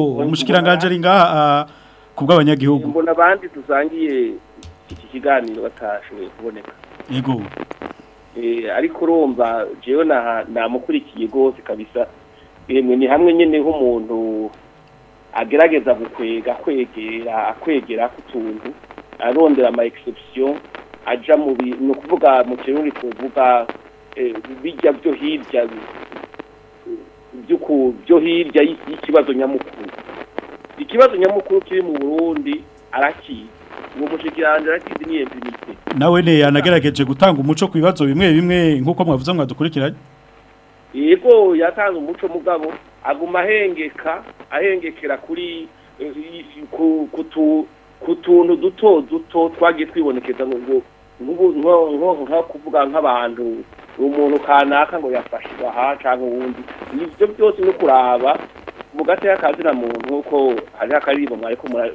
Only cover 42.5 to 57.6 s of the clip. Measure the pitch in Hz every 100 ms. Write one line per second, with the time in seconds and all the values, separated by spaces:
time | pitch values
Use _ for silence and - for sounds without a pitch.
42.5 | 170 156 - - - 127 143 170 180 190
43.5 | 214 196 165 151 - 156 175 - - -
44.5 | 139 196 185 165 - 147 135 - 165 175
45.5 | 165 165 - _ _ 147 143 160 170 151
46.5 | 147 147 - 160 160 151 160 160 160 151
47.5 | 156 - - _ _ - 170 - 175 170
48.5 | 165 180 - 214 170 131 160 - 170 165
49.5 | 165 170 160 156 170 147 127 123 127 131
50.5 | 123 123 131 - _ _ - 127 175 185
51.5 | 147 160 175 160 147 180 156 131 165 165
52.5 | 147 156 151 139 156 147 123 120 117 117
53.5 | 113 - - - - 139 143 143 143 147
54.5 | 143 139 143 151 170 139 123 - 113 -
55.5 | - 123 113 131 139 135 127 127 120 127
56.5 | 120 123 - 120 131 170 - 208 208 214
57.5 | 202